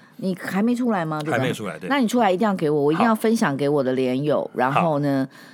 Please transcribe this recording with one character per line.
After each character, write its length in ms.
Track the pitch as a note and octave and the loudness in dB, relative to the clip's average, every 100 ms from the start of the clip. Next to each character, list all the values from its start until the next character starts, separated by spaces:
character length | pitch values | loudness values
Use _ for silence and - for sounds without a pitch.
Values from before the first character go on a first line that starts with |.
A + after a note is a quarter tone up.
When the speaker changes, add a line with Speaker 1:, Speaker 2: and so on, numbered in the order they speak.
| - - | -20 -8
Speaker 1:
你 140 | F#3+ | -6
还 260 | F3 - F#3 | -6 -4 -2
没 140 | A3+ | 0
出 160 | A#3+ B3 | 0 0
来 140 | G3+ | -2
吗？ 160 | D#3+ D#3 | -2 -4
对 80 | D3+ | -2
吧？ 80 | B2 | -2
Speaker 2:
还 60 | |
没 80 | C3 | -2
出 140 | A2 G2+ | -4 -8
来， 120 | D2+ | -8
对。 100 | F2+ | -2
Speaker 1:
那 100 | C#4 | 0
你 80 | G3 | 0
出 100 | B3 | 2
来 120 | A3 | 2
一 60 | C4+ | 2
定 100 | A3 | 0
要 60 | |
给 140 | F#3+ D3+ | 0 0
我， 160 | D3+ | 2
我 80 | C#3+ | 2
一 40 | E3 | 2
定 80 | |
要 100 | A#3+ | 2
Speaker 2:
好。 60 | A3 | 2
Speaker 1:
分 160 | A3 A3+ | 2 2
享 200 | F3 C#3 | 0 0
给 120 | C#3+ | 0
我 140 | D3 | 2
的 100 | C3 | 0
连 280 | C3 B2+ B2+ | 0 0 0
友。 260 | D3 A#2+ - | 0 0 -2
然 180 | - B2 | -2 0
后 260 | C3+ E3+ D3 | 2 2 0
呢， 300 | C#3+ C3+ C3+ - - | 0 0 -2 -8 -20